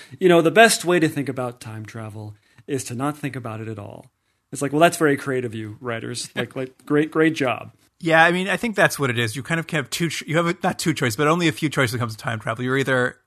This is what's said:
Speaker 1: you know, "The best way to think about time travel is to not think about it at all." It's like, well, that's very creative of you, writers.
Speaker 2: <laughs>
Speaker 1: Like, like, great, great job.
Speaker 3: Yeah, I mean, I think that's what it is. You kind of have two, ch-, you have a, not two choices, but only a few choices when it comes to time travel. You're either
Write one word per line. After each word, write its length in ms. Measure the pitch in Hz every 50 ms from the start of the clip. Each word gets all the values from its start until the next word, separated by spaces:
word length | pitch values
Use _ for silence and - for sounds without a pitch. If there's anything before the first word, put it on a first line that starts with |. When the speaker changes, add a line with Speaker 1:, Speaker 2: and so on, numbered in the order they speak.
| - - 123 -
Speaker 1:
you 100 | 185 180
know, 120 | 175 170 156
"The 80 | 160
best 340 | 151 214 233 220 - - -
way 140 | 170 180 175
to 100 | 160 151
think 180 | 151 143 131
about 320 | 135 123 131 127 120 120 _
time 240 | - 117 110 110 107
travel 520 | 107 - 113 110 107 104 107 107 104 104 _ _ _ _ _ -
is 160 | - 147 127 -
to 80 | - 127
not 220 | 117 139 147 147
think 180 | 147 - 135 127
about 240 | 131 113 113 110 110
it 80 | 110
at 120 | 110 110 104
all." 320 | 101 104 - - - _ _ _ _ _ _ _ _ -
It's 100 | - -
like, 100 | 143 139
well, 100 | 143 151
that's 160 | 170 175 170
very 200 | - 160 147 139
creative 320 | 131 - 139 131 127 123 117
of 40 | 107
you, 220 | 110 107 104 107 -
writers. 480 | 127 120 113 113 120 120 123 120 - -
Speaker 2:
<laughs> 40 | -
Speaker 1:
Like, 200 | - 120 - -
like, 300 | 135 131 127 _ _ _
great, 240 | - 147 147 160 156
great 240 | - 160 160 160 160
job. 380 | 156 139 123 107 - - 110 _ _ _ _ _ -
Speaker 3:
Yeah, 240 | - 160 156 160 165
I 80 | 170
mean, 160 | 175 180 185
I 100 | 196 185
think 180 | 175 - 233 196
that's 240 | 202 170 143 - -
what 100 | 143 123
it 80 | 117
is. 180 | 117 120 110 107
You 60 | 135
kind 180 | 117 - 165 165
of 80 | 156 -
have 180 | 170 151 131 -
two, 200 | - - 175 156
ch-, 140 | - - -
you 100 | - 143
have 80 | 170 170
a, 100 | 170 170 -
not 160 | - 180 -
two 160 | - - 175 139
choices, 220 | - 143 120 104
but 100 | - 147
only 200 | 151 165 180 175
a 40 | 156
few 180 | - - 160 143
choices 240 | - 147 131 110 120
when 60 | 113
it 20 |
comes 140 | 120 110 110
to 60 | -
time 180 | - 127 113 107
travel. 240 | - 117 113 120 127
You're 140 | 127 131
either 400 | 139 131 135 131 127 123 - - _ _